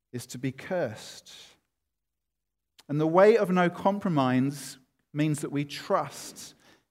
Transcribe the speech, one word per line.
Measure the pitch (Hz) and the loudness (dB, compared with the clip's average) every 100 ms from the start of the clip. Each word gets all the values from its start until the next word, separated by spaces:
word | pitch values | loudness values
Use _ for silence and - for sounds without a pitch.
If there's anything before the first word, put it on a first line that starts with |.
| _ | _
is | 123 - | -14 -14
to | 123 | -10
be | 131 | -10
cursed. | - - 185 131 107 - - - - - _ _ _ _ _ _ _ _ _ _ _ _ _ - | -10 -6 -4 -4 -6 -16 -20 -20 -20 -20 _ _ _ _ _ _ _ _ _ _ _ _ _ -6
And | 147 | -2
the | 160 | 2
way | 175 208 226 | 6 8 6
of | 185 | 4
no | 180 175 | 2 2
compromise | 175 196 202 196 151 127 127 135 143 - - _ _ _ | 0 -2 0 0 2 2 2 0 -4 -12 -18 _ _ _
means | 147 156 147 | -2 -2 -2
that | 143 | -4
we | 139 143 | -6 -6
trust | - - 185 143 - - - - - _ _ _ | -8 -2 -2 -2 -10 -16 -16 -20 -20 _ _ _